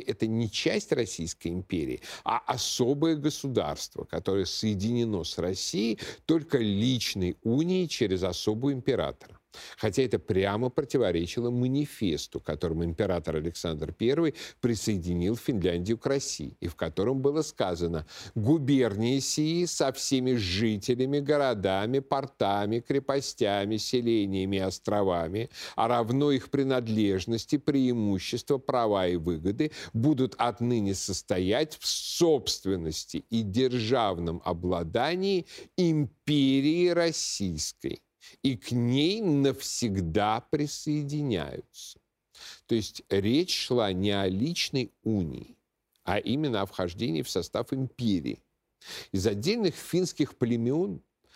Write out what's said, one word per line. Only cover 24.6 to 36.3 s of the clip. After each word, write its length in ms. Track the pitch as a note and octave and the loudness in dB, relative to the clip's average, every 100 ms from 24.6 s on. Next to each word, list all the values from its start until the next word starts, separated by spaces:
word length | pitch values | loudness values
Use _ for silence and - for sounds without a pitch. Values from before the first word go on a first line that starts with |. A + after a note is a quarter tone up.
| F#2+ - - G#2 G2 F2 E2 G2+ A#2 - - - | -2 -4 -2 2 2 0 -2 -4 -6 -10 -8 -2
а 120 | A2+ | 2
равно 440 | A#2+ A2 C3+ D3 | 2 2 2 2
их 180 | C3+ - | 2 0
принадлежности, 1080 | C#3 C3+ B2+ A2+ A2 G2+ F#2+ F2+ A#2 - D3 | 0 2 0 0 2 2 2 0 -4 0 0
преимущества, 1000 | - C#3 B2+ A#2+ G#2 F#2+ - B2 - C3+ | 2 2 2 2 2 0 -2 -4 0 -2
права 500 | - B2+ A2+ G2 F2+ | 0 2 2 2 2
и 80 | F2 | 2
выгоды 560 | E2 D#2+ F2 A#2 D3+ - - | 0 -2 -2 0 -2 -4 -6
будут 420 | A#2 C#3 C3 C3 - | 0 2 4 0 0
отныне 580 | A#2+ G#2 A#2+ A#2+ G2 F#2+ | -2 0 0 2 0 -2
состоять 840 | - F#2 - F#2 F#2 A#2+ D#3+ - | -4 -6 -2 0 2 2 0 -4
в 80 | - | -6
собственности 1400 | - - - E3+ C#3+ - - F#2+ F#2+ D#2+ D#2 - - - | -4 -4 2 4 4 2 -4 -2 -2 -2 -6 -8 -10 -2
и 120 | A2+ | -2
державном 1000 | G#2+ G2+ C3 B2 A2 B2+ G#2+ F2 E2+ E2 | 0 2 2 2 2 2 2 0 -2 -2
обладании 1000 | F2+ E2+ F2+ F2 E2 G#2 C#3 F3+ G3 F#3 - - - - | -4 -2 0 -2 0 0 0 0 0 0 -2 -12 -8 0
империи 1120 | E3+ D#3 C#3 - - | 2 4 0 -4 0